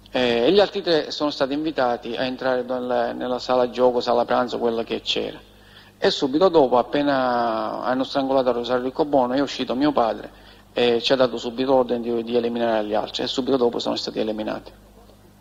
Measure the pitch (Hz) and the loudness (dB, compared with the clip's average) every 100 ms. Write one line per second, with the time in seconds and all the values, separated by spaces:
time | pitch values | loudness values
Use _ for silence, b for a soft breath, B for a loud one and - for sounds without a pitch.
0 | - 131 123 117 123 196 185 202 175 156 | -8 0 2 2 4 4 4 0 0 0
1 | - - 147 - 135 143 160 139 123 120 | 0 -2 -4 -2 -2 -2 -2 0 0 0
2 | 113 117 131 127 131 127 120 127 123 120 | -4 -4 -4 -2 -2 -2 -2 -4 -2 0
3 | 117 123 123 123 - 127 123 113 127 120 | -2 -4 -4 -4 0 2 2 4 2 4
4 | 120 120 117 123 123 113 117 113 113 110 | 2 0 2 0 0 -2 -2 -2 -4 -6
5 | - - 107 - - b b b b - | -4 -4 -6 -10 -18 b b b b -2
6 | 196 - 139 147 185 165 131 123 113 147 | -2 0 0 2 4 6 6 4 2 0
7 | 143 135 127 120 117 110 107 110 110 131 | 0 2 2 2 0 0 -2 -4 -2 -2
8 | 131 143 135 135 127 120 120 127 127 127 | -2 -2 0 2 2 0 0 -2 -2 -2
9 | 143 143 123 131 135 - 127 120 147 143 | 0 2 2 0 -2 -4 -4 0 0 2
10 | 117 104 - b b b - - 120 117 | 0 -2 -10 b b b -8 0 2 2
11 | - 135 127 117 123 117 131 131 120 120 | 2 2 2 0 -6 -4 2 2 2 -2
12 | 117 117 113 120 117 117 117 110 104 107 | -2 -4 -2 0 0 0 0 0 0 -2
13 | - - 127 - 131 135 120 113 113 113 | -4 -6 -4 -4 0 0 0 0 -4 -4
14 | - 98 110 107 107 110 - - - - | -6 -4 -4 -4 -6 -8 -12 -20 -20 -20
15 | - - - _ | -20 -20 -20 _